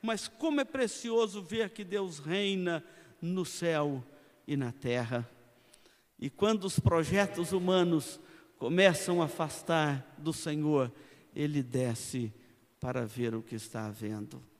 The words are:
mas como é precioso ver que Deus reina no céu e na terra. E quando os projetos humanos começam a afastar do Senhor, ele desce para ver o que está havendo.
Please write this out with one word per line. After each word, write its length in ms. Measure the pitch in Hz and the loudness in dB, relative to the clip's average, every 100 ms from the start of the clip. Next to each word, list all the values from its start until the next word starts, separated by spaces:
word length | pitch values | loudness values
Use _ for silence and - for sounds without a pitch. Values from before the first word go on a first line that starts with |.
mas 260 | 226 214 - | -2 -4 -6
como 320 | - 320 294 | -2 0 2
é 60 | 269 | 0
precioso 760 | 269 240 - 233 226 220 202 | 0 -2 -2 0 2 2 -2
ver 280 | 170 226 214 | -6 -4 -4
que 140 | - | -4
Deus 360 | 190 202 190 151 | -6 -4 -4 -6
reina 640 | 147 190 202 190 180 165 - - - - | -2 0 2 0 0 -2 -6 -20 -20 -8
no 240 | 170 185 175 | -4 -2 -4
céu 580 | - 170 156 147 135 120 - - _ - | -2 0 2 0 -2 -8 -20 -20 _ -4
e 100 | 143 | -2
na 140 | 123 | -2
terra. 560 | 131 123 123 117 123 117 - - _ _ - - _ _ - | -4 -2 -2 0 -4 -6 -14 -20 _ _ -20 -20 _ _ -10
E 100 | 143 | -10
quando 340 | - 208 220 190 | 0 2 2 2
os 140 | - | 2
projetos 720 | - 170 151 190 202 190 170 | 4 4 2 2 2 0 -2
humanos 680 | 190 180 185 175 160 - - - - - _ | 0 4 4 6 4 0 -14 -18 -20 -20 _
começam 640 | 117 175 196 165 - 175 | 0 6 6 6 0 2
a 40 | 151 | 2
afastar 760 | - 156 - - 165 151 139 - - | 0 -4 -4 0 2 4 0 -6 -8
do 160 | 151 | -6
Senhor, 580 | 160 165 151 151 147 123 - - - - - | -4 -4 -2 2 4 2 -4 -20 -20 -12 -4
ele 260 | 151 147 | -2 0
desce 720 | 127 127 123 117 - 127 110 - - _ _ _ | -2 0 0 -2 -4 -4 -4 -8 -20 _ _ _
para 260 | 127 127 113 | -4 -4 -4
ver 300 | 120 120 113 | -2 -2 -2
o 80 | |
que 120 | 110 110 | -6 -10
está 300 | - 117 107 | -8 -8 -8
havendo. 580 | 107 107 107 107 131 123 | -6 -6 -6 -10 -14 -20